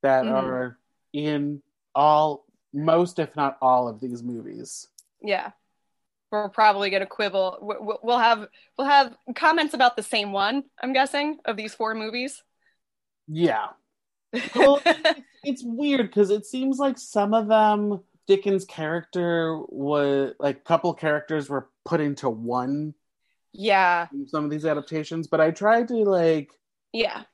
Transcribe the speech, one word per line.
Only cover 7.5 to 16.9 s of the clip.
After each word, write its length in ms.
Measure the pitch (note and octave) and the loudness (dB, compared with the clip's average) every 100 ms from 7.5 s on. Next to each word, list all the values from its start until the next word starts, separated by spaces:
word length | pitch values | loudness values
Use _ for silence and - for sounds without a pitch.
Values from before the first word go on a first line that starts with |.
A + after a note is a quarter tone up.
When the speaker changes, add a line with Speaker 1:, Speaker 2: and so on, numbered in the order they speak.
| - | -4
Speaker 2:
W-, 180 | G3+ G3+ | -10 -8
w-, 200 | G#3+ G#3+ | -6 -6
we'll 160 | A3+ A#3+ | 0 2
have, 300 | A3+ A3+ G#3 _ _ - | 4 2 -2 _ _ -6
we'll 120 | C4+ | 4
have 280 | C#4+ C4 - - A#3+ | 4 4 -2 -12 0
comments 360 | E4 E4 D#4 | 2 2 0
about 220 | - B3 | 2 2
the 80 | A#3+ | 2
same 300 | G3+ A3+ G3+ | -4 -4 -2
one, 320 | G3 G3+ C4+ C4+ _ | -2 0 -2 -6 _
I'm 100 | B3 | -2
guessing, 460 | C4+ C#4 C#4+ D4 D4+ | 0 0 0 -4 -4
of 120 | - G#3+ | -6 -6
these 200 | G#3+ - | -8 -6
four 180 | A3 | -6
movies. 480 | A3 G#3+ A#3+ B3+ - _ _ _ _ _ _ _ _ - | -4 -6 -8 -8 -12 _ _ _ _ _ _ _ _ -12
Speaker 1:
Yeah. 400 | D#3 E3+ A2 G2 - _ _ _ _ _ | 0 0 0 -6 -12 _ _ _ _ _
Speaker 2:
<laughs> 80 | A#3+ - B3 | -8 -6 4
Speaker 1:
Well, 240 | C#4 C#4+ | 6 6
it's, 360 | E4 D#4+ D#4+ D4 - _ | 2 2 2 0 -8 _
it's 180 | C#4+ B3+ | -8 -8
weird 480 | A#3+ A#3 D4 C#4 G#3+ | -8 -4 0 0 0
'cause 180 | G#3 G3+ | 2 2
it 140 | G#3 | 2
seems 340 | G#3 B3+ C4+ C4 | -4 -4 -4 0
like 200 | C#4 | -2